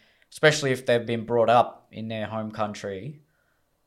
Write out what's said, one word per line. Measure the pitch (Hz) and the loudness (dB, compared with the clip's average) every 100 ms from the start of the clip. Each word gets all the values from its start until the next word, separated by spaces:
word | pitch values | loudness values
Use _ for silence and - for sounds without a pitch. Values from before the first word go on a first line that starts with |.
| _ _ _ | _ _ _
especially | - 156 147 139 | 2 2 4 0
if | 127 - | -2 0
they've | 120 110 | 0 0
been | 113 | -4
brought | 104 120 113 | 0 2 6
up | 120 - - _ | 6 4 -2 _
in | - 110 | -14 -10
their | 110 104 | -8 -6
home | 110 107 | -6 -8
country, | 110 104 101 104 95 123 151 _ _ _ _ _ _ | -6 -6 -6 -10 -10 -12 -16 _ _ _ _ _ _